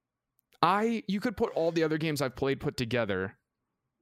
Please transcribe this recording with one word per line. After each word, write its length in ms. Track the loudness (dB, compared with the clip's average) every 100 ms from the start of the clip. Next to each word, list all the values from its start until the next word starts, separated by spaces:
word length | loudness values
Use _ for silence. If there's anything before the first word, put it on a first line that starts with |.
| _ _ _ _ _ _
I, 420 | 2 4 2 -2 -2
you 120 | -2
could 180 | -2 0
put 140 | -2
all 180 | 0 0
the 120 | 2
other 140 | 2 2
games 240 | 0 0
I've 140 | -2 0
played 240 | -2 0
put 180 | -4 -4
together, 600 | -2 0 0 -2 -4 -8 _ _ _ _ _ _